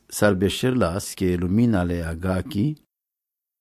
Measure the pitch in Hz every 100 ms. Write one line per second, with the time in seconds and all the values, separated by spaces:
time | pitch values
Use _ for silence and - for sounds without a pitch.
0 | _ - 104 95 98 - 127 127 87 92
1 | - - 92 87 90 104 120 98 87 85
2 | 82 82 92 92 - 101 143 151 _ _
3 | _ _ _ _ _ _